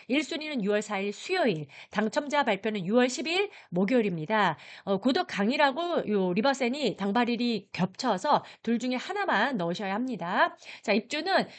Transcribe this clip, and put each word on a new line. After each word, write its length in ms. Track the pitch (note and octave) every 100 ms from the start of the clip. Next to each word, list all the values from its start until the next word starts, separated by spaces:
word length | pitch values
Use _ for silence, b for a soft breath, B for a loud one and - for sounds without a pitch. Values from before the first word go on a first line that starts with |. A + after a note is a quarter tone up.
| -
일 140 | C#4
순위는 400 | C#4 E4 D#4 C#4
유월 200 | G3 G#3
사일 280 | G#3 G3+ G3+
수요일, 540 | G3+ - F#4 C#4 D#3 D3 B B
당첨자 540 | G3+ G#3+ D4 C#4+ C#4+
발표는 420 | B3 G3 A3 G#3+ F3
유월 240 | A#3 B3
십일 400 | C4 C#4+ F4 G4+ B B
목요일입니다. 840 | F3 G3 B3+ G#3 E3+ D#3 A3 F#3+ D3+ B B
어, 140 | - G3
고덕 280 | B3+ E4+ F4+
강일하고 800 | - G3+ C#4+ C#4+ C4 F4 D4+ G3
요 260 | G#3 F#3
리버센이 640 | F3+ B3 C4+ A#3+ C#4+ B3+ D3+
당발일이 720 | G3 G#3+ A#3 A#3 A#3+ A3 -
겹쳐서 720 | - F#3 - B3+ F#3 D4 G#3+ B B
둘 160 | - A#3
중에 160 | B3+
하나만 640 | B3+ - G4+ F#4 G3+ B3 A#3+
넣으셔야 380 | E3+ F3 G3 G3
합니다. 600 | B3+ A3 E3+ G#3+ E4+ E4+ B B
자, 100 | -
입주는 540 | D4 - D4 F4 F4 F#3+